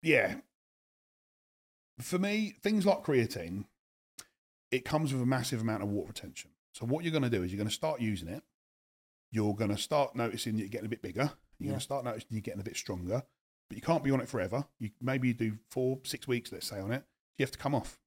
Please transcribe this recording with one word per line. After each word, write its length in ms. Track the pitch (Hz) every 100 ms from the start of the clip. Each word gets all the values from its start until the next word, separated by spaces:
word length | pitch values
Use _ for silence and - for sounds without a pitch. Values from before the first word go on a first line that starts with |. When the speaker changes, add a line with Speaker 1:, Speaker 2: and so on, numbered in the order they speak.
Speaker 1:
yeah, 340 | 160 135 104 - - _ _ _ _ _ _ _ _ _ _ _ _ _ _ -
for 180 | - 180
me, 360 | 196 214 214 -
things 220 | 202 208 190
like 160 | 196
creatine, 640 | - 135 113 101 85 95 101 _ _ _ _ - - _ _ _ _
it 140 | 127
comes 280 | 127 156 156
with 100 | 135
a 40 | 123
massive 340 | 131 123 120
amount 220 | 113 107
of 60 | 101
water 200 | 101 -
retention. 420 | - - - - _ _
So 140 | - 117
what 180 | 147
you're 80 | 170
gonna 180 | 156 127
do 120 | 113
is 100 | 90
you're 60 | 98
gonna 120 | 104
start 300 | - 156 143
using 280 | 110 98 82
it. 140 | 117 _ _ _ _ _ _ _ _ _
You're 240 | 110 104
gonna 240 | 104 107 101
start 380 | - 151 139 127
noticing 380 | 117 113 120 110
that 40 |
you're 60 | 98
getting 180 | 107 104
a 40 |
bit 120 | -
bigger. 280 | 92 90 143 - _ _
You're 80 | 143
Speaker 2:
Yeah. 40 |
Speaker 1:
gonna 80 | 135
start 240 | - 139
noticing 240 | 123 110 -
you're 100 | 110
getting 200 | 101 98
a 40 |
bit 120 | 95 -
stronger. 460 | - 90 90 117 - _ _ _ _
But 80 | 98
you 60 |
can't 220 | - 165
be 60 | 139
on 100 | 135
it 80 | 120
forever. 380 | 117 92 117 143 _
You, 120 | 110 -
maybe 280 | 123 131 127
you 60 |
do 240 | 120 113 107 _
four, 300 | - 127 131
six 220 | - 135 -
weeks, 240 | 123 -
let's 140 | - -
say, 120 | 101
on 120 | 95
it. 120 | 127 - _ _ -
You 60 |
have 80 | 131
to 60 | -
come 160 | 139
off. 240 | 139 - -